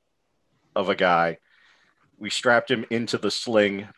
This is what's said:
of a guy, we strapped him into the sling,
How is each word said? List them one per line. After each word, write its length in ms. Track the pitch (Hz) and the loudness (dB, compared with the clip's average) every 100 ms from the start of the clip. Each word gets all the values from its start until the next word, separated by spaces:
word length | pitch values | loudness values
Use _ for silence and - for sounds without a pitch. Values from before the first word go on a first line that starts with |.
| _ _ _ _ _ _ _ | _ _ _ _ _ _ _
of 140 | 101 92 | -4 -2
a 60 | |
guy, 440 | 95 92 85 85 82 _ _ _ _ _ _ _ _ | 2 2 4 2 -4 _ _ _ _ _ _ _ _
we 120 | 104 | -8
strapped 400 | - 127 117 117 | -2 2 2 2
him 140 | 117 117 | -2 -2
into 260 | 117 113 - | -4 -4 -4
the 120 | 101 | -4
sling, 580 | - - 110 104 98 104 | -6 0 2 2 0 -10